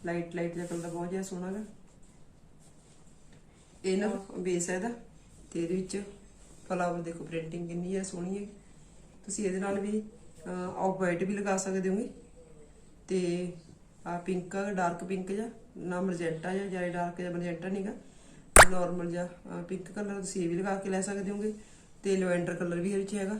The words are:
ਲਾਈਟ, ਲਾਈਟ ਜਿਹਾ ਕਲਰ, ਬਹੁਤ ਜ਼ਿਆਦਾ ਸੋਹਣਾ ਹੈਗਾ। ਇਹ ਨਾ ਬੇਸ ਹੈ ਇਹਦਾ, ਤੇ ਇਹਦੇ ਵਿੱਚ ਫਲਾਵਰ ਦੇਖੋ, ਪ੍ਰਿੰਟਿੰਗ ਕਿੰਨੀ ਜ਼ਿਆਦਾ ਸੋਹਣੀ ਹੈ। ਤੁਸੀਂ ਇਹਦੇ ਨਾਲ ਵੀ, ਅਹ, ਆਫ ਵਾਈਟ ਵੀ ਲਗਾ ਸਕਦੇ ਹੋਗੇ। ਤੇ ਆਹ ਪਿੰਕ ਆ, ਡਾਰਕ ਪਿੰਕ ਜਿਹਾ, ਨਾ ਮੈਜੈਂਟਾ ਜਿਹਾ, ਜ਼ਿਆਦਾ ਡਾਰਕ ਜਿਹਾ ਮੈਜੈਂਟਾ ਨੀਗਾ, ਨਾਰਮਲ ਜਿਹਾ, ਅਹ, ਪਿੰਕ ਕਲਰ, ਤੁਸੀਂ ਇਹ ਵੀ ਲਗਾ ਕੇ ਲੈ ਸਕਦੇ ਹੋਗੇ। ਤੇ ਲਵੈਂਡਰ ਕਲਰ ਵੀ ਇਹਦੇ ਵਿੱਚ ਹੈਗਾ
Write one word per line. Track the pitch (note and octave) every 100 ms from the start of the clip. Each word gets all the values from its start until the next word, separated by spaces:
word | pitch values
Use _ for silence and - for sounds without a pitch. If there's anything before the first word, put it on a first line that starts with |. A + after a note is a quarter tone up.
ਲਾਈਟ, | E3+ E3+ E3+
ਲਾਈਟ | F3 E3+
ਜਿਹਾ | E3+ F3
ਕਲਰ, | E3+ E3+
ਬਹੁਤ | E3+ F3
ਜ਼ਿਆਦਾ | F#3+ F#3+
ਸੋਹਣਾ | F#3 F3+
ਹੈਗਾ। | G3 G#3+ - - - - - - - - - - - - - - - - - - - - -
ਇਹ | F#3+ F#3+
ਨਾ | G#3+ - - -
ਬੇਸ | F3+ F3 E3+
ਹੈ |
ਇਹਦਾ, | F#3 A3+ A#3+ - - - - -
ਤੇ | -
ਇਹਦੇ | E3+
ਵਿੱਚ | F#3 F#3 G3 G3+ - - - - - -
ਫਲਾਵਰ | F3+ F3 E3+
ਦੇਖੋ, | E3 E3+
ਪ੍ਰਿੰਟਿੰਗ | D#3 E3 D#3+ F3 E3+
ਕਿੰਨੀ | F3 F3+
ਜ਼ਿਆਦਾ | F#3+ F#3+
ਸੋਹਣੀ | F3 F3+ G3
ਹੈ। | G#3 - - - - - - -
ਤੁਸੀਂ | - F#3+
ਇਹਦੇ | G3+ F#3
ਨਾਲ | G3 G3+
ਵੀ, | G3+ G#3+
ਅਹ, | G#3+ - - - F3+ F3+ F3+ -
ਆਫ | F#3+ F#3
ਵਾਈਟ | F#3 E3+
ਵੀ | F#3+
ਲਗਾ | G3+ G3+ F#3+
ਸਕਦੇ | F#3+ F#3+ F#3
ਹੋਗੇ। | G3 - - - - - - - - - - -
ਤੇ | F#3+ F3 F3 F3+ - - - - - E3+
ਆਹ | F3
ਪਿੰਕ | F3 F#3 E3+ F#3+
ਆ, | G3+
ਡਾਰਕ | F#3+ F3 F3
ਪਿੰਕ | F3+ F#3+ F#3
ਜਿਹਾ, | G3+ A#3 - - -
ਨਾ | E3+ F3+
ਮੈਜੈਂਟਾ | F#3+ E3+ E3 D#3+ F3
ਜਿਹਾ, | F#3+ G3
ਜ਼ਿਆਦਾ | F#3 F3+
ਡਾਰਕ | F3 F3 E3+
ਜਿਹਾ | F3+
ਮੈਜੈਂਟਾ | E3+ F3 E3 F#3
ਨੀਗਾ, | G3+ G3 B3 - - - - - - F#3
ਨਾਰਮਲ | F#3 F3 F3 E3+
ਜਿਹਾ, | E3+ F3
ਅਹ, | - F#3+ F3
ਪਿੰਕ | F3 F#3 -
ਕਲਰ, | - G3+ G3+
ਤੁਸੀਂ | F#3 G3
ਇਹ | E3+
ਵੀ |
ਲਗਾ | F3 G3 G3
ਕੇ | G3+
ਲੈ | F#3+
ਸਕਦੇ | F#3+ G3+ F#3+
ਹੋਗੇ। | G3+ G#3+ G#3+ - - - -
ਤੇ | G3 F#3+
ਲਵੈਂਡਰ | F#3 F3 E3+
ਕਲਰ | F3 F3 F3
ਵੀ | F3+
ਇਹਦੇ | G3
ਵਿੱਚ | G3
ਹੈਗਾ | G#3 F#3+ G#3+